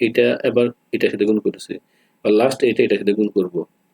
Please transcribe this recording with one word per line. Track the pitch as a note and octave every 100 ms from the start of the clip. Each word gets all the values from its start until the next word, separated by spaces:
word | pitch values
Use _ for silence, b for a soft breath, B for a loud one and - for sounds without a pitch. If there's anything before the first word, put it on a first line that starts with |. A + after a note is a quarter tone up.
| A#2
এটা | A#2+ A#2+ A#2+ C3
আবার | A#2+ A#2+ - _
এটার | A2+ -
সাথে | G#2 G#2
গুণ | G#2+ G#2
করেছে। | - - - _ _ _ _
আর | A2 G#2+
লাস্ট | B2+ - B2
এটা | A2+ A#2
এটার | G2+
সাথে | G2+ G#2
গুণ | G#2+ G#2
করব। | F#2 F2 - _ _